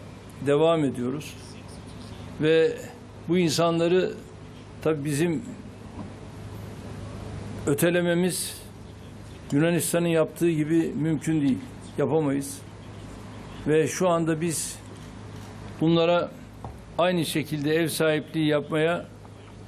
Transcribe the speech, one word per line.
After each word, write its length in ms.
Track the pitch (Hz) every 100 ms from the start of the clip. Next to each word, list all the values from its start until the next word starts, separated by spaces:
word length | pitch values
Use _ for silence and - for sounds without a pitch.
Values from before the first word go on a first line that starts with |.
| - - - - 131
devam 380 | 143 160 165
ediyoruz. 500 | 143 113 123 143 143 - - - - - - - - - - -
Ve 360 | 151 160 160 - - - - - -
bu 100 | 175
insanları 760 | 170 135 170 165 170 185 180 - - - - - - -
tabii 220 | 156 156
bizim 380 | 139 143 175 151 - - - - - - - - - - - - - - - - - - - - - - -
ötelememiz 880 | 143 170 175 175 170 185 - - - - - - - - - - - -
Yunanistan'ın 560 | 139 165 170 - 170 170
yaptığı 420 | 165 156 - 170
gibi 420 | 160 151 165 160 -
mümkün 400 | 156 151 139 160
değil, 180 | 143 120 - - - -
yapamayız. 600 | 139 156 151 139 139 - - - - - - - - - - - -
Ve 220 | 156 151
şu 200 | - 185
anda 320 | 170 165 160
biz 360 | 170 147 - - - - - - - - - - - -
bunlara 500 | 156 165 165 175 156 - - - - - - -
aynı 280 | 175 180 147
şekilde 480 | 160 139 156 143
ev 140 | 156 170
sahipliği 580 | - 160 151 123 160 151
yapmaya 600 | 147 143 156 160 170 - - - - - -